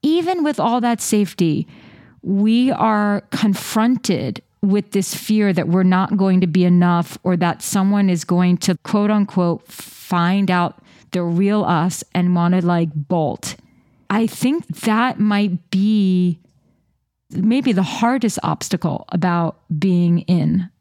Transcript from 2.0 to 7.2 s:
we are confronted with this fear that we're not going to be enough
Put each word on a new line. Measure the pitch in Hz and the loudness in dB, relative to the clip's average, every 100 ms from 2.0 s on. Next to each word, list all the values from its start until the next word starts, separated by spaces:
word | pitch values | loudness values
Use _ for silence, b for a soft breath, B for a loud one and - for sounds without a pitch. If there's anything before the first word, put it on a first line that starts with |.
| B B | B B
we | - 196 214 226 254 | -4 0 2 2 2
are | - 220 214 208 202 - | 0 0 0 0 -2 -4
confronted | - 220 190 - 220 226 254 - 175 127 98 _ _ | -2 0 0 -2 0 0 0 -2 -2 -2 -8 _ _
with | 202 202 - | 0 0 0
this | 196 185 | -4 -4
fear | - - 214 208 | -6 -2 0 2
that | 180 170 | 0 0
we're | 180 | 2
not | 185 185 190 208 | 4 2 0 0
going | 196 185 | 2 2
to | 185 | 2
be | 165 | 2
enough | 180 175 175 175 170 - | 4 4 4 2 -2 -6